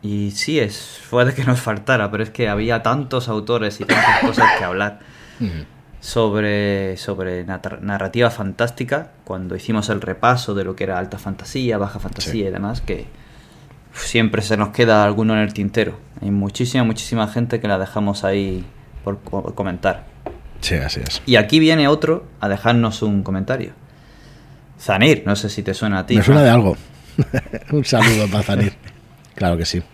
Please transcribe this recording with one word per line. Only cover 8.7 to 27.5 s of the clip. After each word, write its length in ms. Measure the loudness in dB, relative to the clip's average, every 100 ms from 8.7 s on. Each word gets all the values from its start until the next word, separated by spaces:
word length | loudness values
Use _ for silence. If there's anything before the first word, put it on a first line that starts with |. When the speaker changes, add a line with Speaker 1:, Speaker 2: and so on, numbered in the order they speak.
| -2 -4 -4 -6 -20
Speaker 1:
cuando 300 | -10 -8 -6
hicimos 340 | -8 -2 -2 0
el 100 | -4
repaso 540 | -4 0 2 2 0
de 100 | -4
lo 100 | -4
que 100 | -4
era 140 | -4 -4
alta 200 | -6 -8
fantasía, 600 | -10 -10 -8 -4 -2 0
baja 220 | -2 -4
fantasía 320 | -10 -8 -4
Speaker 2:
Sí. 80 | -2
Speaker 1:
y 100 | -2
demás, 300 | -2 -4 -4
que 260 | -4 -6 -8 -18 -20 -20 -20 -20 -20 -20 -20
siempre 500 | -12 -2 2 2 0
se 140 | 0 0
nos 140 | 0
queda 340 | 2 6 6
alguno 300 | 6 2 2
en 60 | 2
el 120 | 0
tintero. 440 | 0 -2 0 0 -4 -18 -10
Hay 100 | -2
muchísima, 500 | 0 -2 -2 -2 2
muchísima 460 | 0 0 -4 -2 0
gente 320 | 0 -2 -2
que 80 | 0
la 100 | -2
dejamos 460 | -2 -2 -2 0
ahí 400 | 0 0 0 -4 -8 -16 -20 -10
por 160 | -8 -8
co-, 320 | -6 -6 -6
comentar. 520 | -6 -6 -2 -2 -2 -8 -16 -16 -16 -18 -10
Speaker 2:
Sí, 120 | -4 -2
así 240 | -2 -6
es. 220 | -6 -8 4
Speaker 1:
Y 100 | 4
aquí 240 | 6 4
viene 260 | 6 4 4
otro 380 | 2 2 -2 -4 -6
a 80 | -2
dejarnos 540 | 0 2 2 2 0
un 200 | 0 0
comentario. 500 | 0 -4 -2 -4 -6 -12 -20 -20 -20 -20 -20 -20 -20 -20 -20 -12
Zanir, 420 | -2 4 6 4 2
no 100 | -2
sé 120 | -2
si 140 | -4
te 120 | -6
suena 260 | -4 -2 -2
a 60 | 2
ti, 100 | 4
Speaker 2:
Me 60 |
suena 160 | 6 8
Speaker 1:
¿no? 60 | 8
Speaker 2:
de 40 |
algo. 240 | 6 4 0 -8 -20 -8 -2
<laughs> 480 | 0 -2 -4